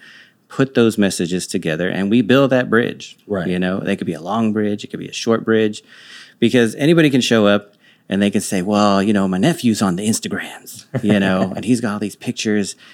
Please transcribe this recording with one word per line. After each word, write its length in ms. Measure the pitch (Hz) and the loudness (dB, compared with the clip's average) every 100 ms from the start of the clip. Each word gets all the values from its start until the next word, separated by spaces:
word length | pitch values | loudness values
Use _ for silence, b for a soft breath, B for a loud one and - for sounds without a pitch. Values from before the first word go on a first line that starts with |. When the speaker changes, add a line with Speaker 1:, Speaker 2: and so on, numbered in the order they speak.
| B B B B _ | B B B B _
Speaker 1:
put 260 | - 135 | -4 -2
those 240 | 123 113 104 | 2 2 2
messages 500 | 98 - 85 90 - | 0 0 -4 -4 -4
together 400 | 98 82 78 90 | -4 -4 -2 -4
and 200 | 85 101 | -2 0
we 120 | 120 | 0
build 280 | 107 131 135 | 4 4 4
that 200 | 127 120 | 2 2
bridge. 480 | 113 120 - - - - | 0 0 -6 -14 -16 -6
Speaker 2:
Right. 220 | 98 87 | -4 -2
Speaker 1:
You 100 | 90 | -2
know, 220 | 92 95 | -2 -2
they 160 | 98 98 | -4 -4
could 100 | 92 | -4
be 60 | |
a 80 | 78 | -6
long 300 | 180 214 113 | -4 -2 0
bridge, 320 | 107 104 104 | 0 -2 -4
it 40 | - | -8
could 120 | - | -12
be 80 | - | -12
a 60 | |
short 320 | - 117 113 - | -6 -2 -2 2
bridge, 360 | 110 110 107 - B B B B B | 2 2 -2 -16 B B B B B
because 360 | 117 127 113 - | 2 4 2 2
anybody 340 | 143 170 151 | 2 4 4
can 120 | 127 | 2
show 240 | - 117 104 | 2 4 4
up 280 | 104 - _ b b b | 2 -2 _ b b b
and 120 | 98 | 0
they 80 | 101 | 0
can 120 | 101 | 0
say, 200 | - 98 | -2 -4
"Well, 400 | 92 104 104 98 | 0 2 2 2
you 120 | 98 | 2
know, 160 | 104 98 | 2 0
my 80 | 92 | 2
nephew's 440 | 139 165 120 107 | 0 2 0 2
on 140 | 98 175 | 0 0
the 100 | 214 | -2
Instagrams, 800 | - 196 - - - - - - 131 | -2 -4 -8 -10 -16 -18 -20 -8 -4
you 180 | 104 104 | 0 0
know, 320 | 95 95 95 | 2 0 -2
Speaker 2:
<laughs> 20 | - | -4
Speaker 1:
and 80 | |
he's 160 | 98 120 | -2 -2
got 140 | 117 | -2
all 60 | 104 | -6
these 180 | 104 - | -8 -8
pictures 580 | - - 110 104 95 - B | -10 -6 -2 -2 -2 -8 B